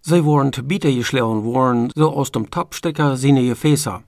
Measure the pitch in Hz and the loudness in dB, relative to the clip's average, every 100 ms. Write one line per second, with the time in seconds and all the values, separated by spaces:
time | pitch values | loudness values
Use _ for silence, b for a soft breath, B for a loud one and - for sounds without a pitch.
0 | - 175 151 147 139 123 127 190 156 127 | 2 2 4 2 2 -2 -4 -2 0 0
1 | 117 131 113 110 110 127 131 120 123 147 | -2 -2 0 -2 -2 0 0 2 -2 0
2 | 156 147 139 - 113 - 180 - 170 151 | 0 0 -4 -4 -6 -6 -8 -6 -6 0
3 | 147 131 135 139 123 120 151 143 - 90 | 0 2 2 4 2 0 2 2 0 -8